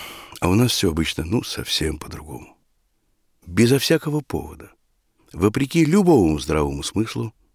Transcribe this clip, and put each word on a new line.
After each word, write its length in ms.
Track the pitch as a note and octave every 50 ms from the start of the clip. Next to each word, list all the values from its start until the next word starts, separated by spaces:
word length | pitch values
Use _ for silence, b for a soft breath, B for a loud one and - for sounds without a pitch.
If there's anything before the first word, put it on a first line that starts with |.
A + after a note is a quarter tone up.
| B B B B B B B -
а 80 | - F2
у 60 | F#2
нас 180 | A2 B2 A#2 -
всё 180 | - - F#2
обычно, 320 | D#2 D#2+ D#2+ - - - D#2
ну, 180 | E2 G2+ A#2+
совсем 580 | - - - - - - - - D2+ D#2 C#2+ -
по-другому. 580 | - - - D#2 - D2 C2+ B1 - - _ _ _ _ _ _ _ _ _ _ _ _ _ _ _ _ _ _ -
Безо 320 | D#2+ E2 F#2+ A#2 A#2 C3+ C3+
всякого 400 | - - E3 D#3 - D#3 D3 D3+
повода. 520 | C#3 - - D2+ D2+ D2+ D#2 - - - _ _ _ _ _ _ _ _ _ _ _ _
Вопреки 540 | - E2 F2+ G#2+ G#2+ C3 C#3 C3+ - E3 D#3+
любому 520 | D3 E3+ G#3 G3 F3 E3 B2 F#2 D#2+ D#2 D2
здравому 440 | C2 - D#2 D#2 D2+ C#2+ C#2 C#2+ D2
смыслу, 500 | - - F#2+ A2 A2+ - A#2+ A#2 A2+ - _ _ _